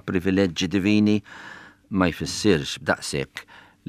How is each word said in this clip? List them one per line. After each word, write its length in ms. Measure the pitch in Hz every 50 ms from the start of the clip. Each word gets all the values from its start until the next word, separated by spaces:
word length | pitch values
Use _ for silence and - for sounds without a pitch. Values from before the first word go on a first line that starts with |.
| -
privileġġi 640 | - 98 90 82 95 95 98 98 90 78 - 92 85
divini, 460 | 92 101 90 104 104 107 104 104 104 104 - - - - - - - - - - - _ _ - - 95
ma 80 | 90
jfissirx 720 | 85 78 - 82 - - - - 107 90 76 69 - - -
b'daqshekk 640 | 76 - 90 - - - 78 71 67 - - - - - - - - - _ _ -